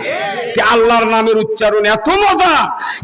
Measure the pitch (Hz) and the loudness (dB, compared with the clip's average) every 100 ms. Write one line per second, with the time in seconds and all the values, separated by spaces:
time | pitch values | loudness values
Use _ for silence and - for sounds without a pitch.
0 | - - 208 196 - - 214 233 226 233 | -6 -6 -6 -6 -6 -2 0 2 4 2
1 | 220 226 226 220 220 214 214 208 208 220 | 2 0 2 0 -2 -2 0 2 2 0
2 | 302 392 415 370 370 285 220 - - - | 0 2 2 2 2 2 0 -4 -8 -4